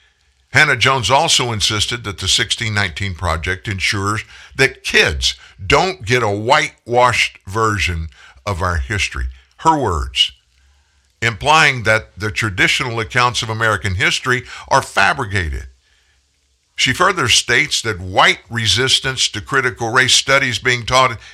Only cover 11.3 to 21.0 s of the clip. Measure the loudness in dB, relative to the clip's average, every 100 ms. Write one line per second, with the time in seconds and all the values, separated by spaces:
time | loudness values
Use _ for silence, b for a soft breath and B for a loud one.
11.3 | 0 4 4 4 2 2 0 0 -8 -6
12.3 | -4 -4 0 0 0 -4 -6 -2 0 0
13.3 | 0 -4 -2 0 0 -2 -2 -2 -2 -2
14.3 | -2 B B 0 0 2 2 2 0 -2
15.3 | -4 -4 -6 -10 _ _ _ _ _ _
16.3 | _ _ _ _ -2 -2 2 2 2 2
17.3 | 2 2 2 2 -2 -4 -6 -2 2 4
18.3 | 2 -6 -4 0 2 2 0 0 -4 -4
19.3 | -6 -4 0 0 -2 0 2 4 2 4
20.3 | 2 2 -2 -2 -2 0 2